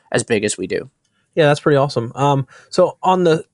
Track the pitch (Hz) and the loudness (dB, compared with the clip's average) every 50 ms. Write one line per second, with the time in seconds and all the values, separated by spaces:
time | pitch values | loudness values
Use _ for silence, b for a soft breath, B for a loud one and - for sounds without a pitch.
0 | _ _ - 123 - - 120 104 107 104 - - 92 87 - - - 131 _ _ | _ _ -4 -4 -2 0 -2 -2 -2 -2 -4 -6 -6 -6 -6 -8 -8 -10 _ _
1 | _ _ _ _ _ _ _ 175 156 147 147 - - 151 147 139 135 135 - 123 | _ _ _ _ _ _ _ 0 2 2 2 0 2 2 2 2 2 0 -2 -4
2 | 113 120 - - 139 143 139 139 131 B B B B B - - 180 147 - - | -6 -6 -4 -2 0 0 0 0 -2 B B B B B 0 0 0 0 0 -2
3 | - 165 185 185 180 170 156 165 - - | -2 0 0 2 2 2 2 0 -2 -8